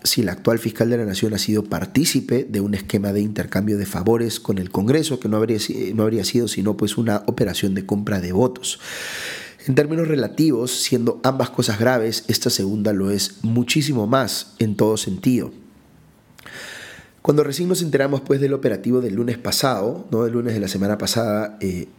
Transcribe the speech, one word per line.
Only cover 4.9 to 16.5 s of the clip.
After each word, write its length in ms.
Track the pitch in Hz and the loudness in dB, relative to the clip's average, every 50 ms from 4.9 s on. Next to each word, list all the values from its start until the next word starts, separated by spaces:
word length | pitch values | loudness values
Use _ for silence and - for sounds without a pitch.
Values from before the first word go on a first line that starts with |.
| 139 160 151 - 135 - | 2 2 2 0 -4 -4
que 80 | - 104 | -2 0
no 80 | 107 | 0
habría 240 | 107 113 110 113 104 | 2 2 2 0 -2
si-, 340 | - - - - - 92 110 | -2 -4 -4 -4 -4 -2 0
no 80 | 110 | 0
habría 220 | 107 110 110 107 95 | 2 2 2 0 -2
sido 240 | - - 120 117 104 | 0 0 0 0 0
sino, 280 | - 107 95 107 104 | -2 -2 0 0 0
pues, 220 | - 107 101 - - | 0 -2 -2 0 0
una 240 | 117 113 104 104 - | 0 0 0 0 0
operación 460 | - 120 - 123 95 85 - - 98 95 | -2 0 0 0 0 0 -2 -2 0 -2
de 120 | 95 95 | -2 -2
compra 340 | - 107 104 104 107 107 95 | -2 -2 -2 -2 -2 -2 -2
de 120 | 87 90 | -2 0
votos. 480 | 90 98 123 127 127 - - - - - - - - - - - - - - - - - - - - - - | 2 2 2 2 0 -4 -8 -8 -8 -8 -10 -12 -12 -10 -10 -10 -10 -10 -10 -10 -10 -12 -14 -16 -18 -10 -2
En 80 | - 131 | 0 2
términos 340 | 135 147 147 160 165 165 156 | 2 2 2 0 -2 0 0
relativos, 640 | 156 139 113 104 - - 156 160 135 113 123 123 | 0 0 -2 -2 0 2 2 4 4 2 0 -2
siendo 480 | - - - - 131 117 117 120 - - | -4 -4 -2 0 0 2 2 0 -2 2
ambas 280 | - 131 135 131 123 - | 0 0 2 2 -2 -2
cosas 280 | - - 123 - 107 101 | 0 -2 0 0 2 2
graves, 460 | 117 123 127 120 110 113 107 - - - | 2 4 4 2 0 0 -2 -4 -4 -2
esta 220 | 110 - - 123 | -2 0 0 0
segunda 420 | - - 98 95 104 110 104 107 | 0 0 -2 -2 0 0 0 0
lo 180 | 107 95 95 98 | 0 0 0 0
es 260 | 101 98 - - - - | 0 0 -2 -4 -6 -4
muchísimo 640 | - 113 113 120 123 - - 156 139 147 139 117 104 | -2 0 2 2 2 2 2 2 2 2 0 0 2
más 500 | 110 127 135 123 101 - - - - - - | 2 2 2 2 0 -4 -6 -8 -8 -4 -2
en 160 | 113 107 101 | 0 0 2
todo 220 | 95 117 107 110 | 2 2 2 2
sentido. 560 | 104 - 107 92 87 - 131 123 113 73 64 - - - - - - _ _ _ - - _ _ _ _ _ _ - - - | 0 -2 -4 -4 0 2 2 2 2 0 -4 -10 -18 -20 -20 -20 -20 _ _ _ -20 -20 _ _ _ _ _ _ -20 -20 -20